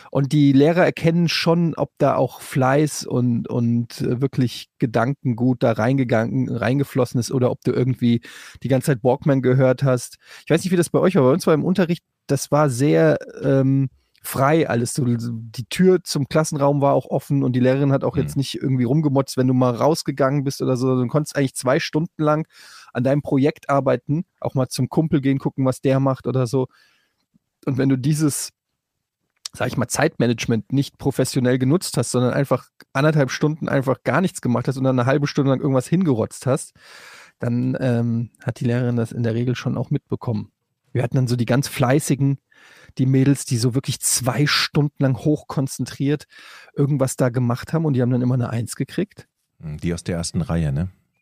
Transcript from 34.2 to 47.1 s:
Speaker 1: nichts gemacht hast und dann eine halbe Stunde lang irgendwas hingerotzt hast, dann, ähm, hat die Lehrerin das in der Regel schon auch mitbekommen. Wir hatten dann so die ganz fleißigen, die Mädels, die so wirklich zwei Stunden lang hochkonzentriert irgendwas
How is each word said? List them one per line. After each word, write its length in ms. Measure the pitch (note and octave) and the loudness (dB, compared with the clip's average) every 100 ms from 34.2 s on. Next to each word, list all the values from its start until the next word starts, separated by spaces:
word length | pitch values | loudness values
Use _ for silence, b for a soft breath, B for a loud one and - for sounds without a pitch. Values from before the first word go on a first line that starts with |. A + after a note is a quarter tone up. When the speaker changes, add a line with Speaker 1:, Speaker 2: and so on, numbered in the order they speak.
Speaker 1:
nichts 200 | F#3 - | 0 -2
gemacht 280 | B2+ A#2+ A#2+ | -2 -2 -2
hast 80 | C3+ | -2
und 80 | |
dann 140 | C3 C3 | 0 0
eine 80 | A#2+ | 0
halbe 200 | C#3+ C#3+ | 0 0
Stunde 240 | - C#3 | 0 0
lang 100 | C3 | 0
irgendwas 280 | D3 C3 - | 0 0 0
hingerotzt 580 | E3 F#3+ A#2 G#2 - - | 0 2 0 -2 -4 -2
hast, 260 | C#3 - _ B B B B B _ | -2 -4 _ B B B B B _
dann, 380 | A#2+ A#2+ B2+ B2+ | -4 -2 -2 -2
ähm, 500 | C3+ A#2+ A#2 A#2 A#2 _ | 0 0 0 -2 -4 _
hat 200 | - - | -8 -4
die 40 | B2+ | 0
Lehrerin 280 | A#2+ B2 | 0 0
das 160 | A#2+ A2+ | 0 -2
in 140 | - | -2
der 100 | A#2 | -2
Regel 220 | A2+ B2 A#2+ | 0 -2 -2
schon 200 | - C3 | -4 -4
auch 140 | - | -2
mitbekommen. 640 | D3 - A#2 - G#2+ G#2+ _ _ _ _ | -4 -4 -8 -4 -6 -6 _ _ _ _
Wir 100 | - | -4
hatten 140 | - C#3 | -2 0
dann 100 | B2+ | 0
so 80 | B2 | 0
die 100 | A#2 | 2
ganz 200 | A#2+ - | 0 0
fleißigen, 720 | - A#2+ C#3+ - B2+ C#3 C#3 _ b b b b - | -2 2 2 0 0 0 -2 _ b b b b -2
die 80 | C3 | 2
Mädels, 380 | C3+ C3+ C#3 - | 4 4 2 0
die 100 | A#2+ | -2
so 180 | B2 | 0
wirklich 260 | A#2+ - C3 | -2 -4 -6
zwei 460 | - - B2 A#2+ D3 | -2 -2 -2 0 0
Stunden 560 | - - - D3 - | 0 0 0 0 0
lang 140 | C3+ C3 | 0 0
hochkonzentriert 1080 | D#3+ D3+ - - C3+ - B2+ - C#3 D3+ - B B B B - | 0 -2 -2 -4 -4 -6 -8 -4 -2 -2 -6 B B B B -2
irgendwas 400 | C#3+ C#3+ C3 | 0 2 -2